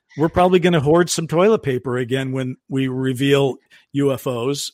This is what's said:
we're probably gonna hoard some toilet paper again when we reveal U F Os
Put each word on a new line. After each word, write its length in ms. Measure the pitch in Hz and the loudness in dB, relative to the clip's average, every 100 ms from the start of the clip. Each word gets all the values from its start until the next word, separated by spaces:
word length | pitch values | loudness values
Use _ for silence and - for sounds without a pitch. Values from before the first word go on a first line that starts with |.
| _ - | _ -4
we're 120 | 165 | -2
probably 300 | - 180 180 | 2 4 4
gonna 200 | 175 170 | 4 2
hoard 280 | 139 165 170 | 4 4 2
some 160 | - 160 | -2 -2
toilet 360 | 156 196 220 | 2 2 2
paper 340 | 139 127 131 123 | 0 -4 -4 -6
again 340 | 123 135 131 | -4 -4 -4
when 260 | 131 127 131 - | -6 -6 -10 -8
we 200 | 135 135 | -4 -2
reveal 680 | 127 131 123 139 139 139 - _ _ _ | -2 -4 -2 2 4 2 -2 _ _ _
U 200 | 139 139 | -2 0
F 140 | 131 143 | 0 -4
Os 440 | 123 123 143 - | -4 -4 -4 -8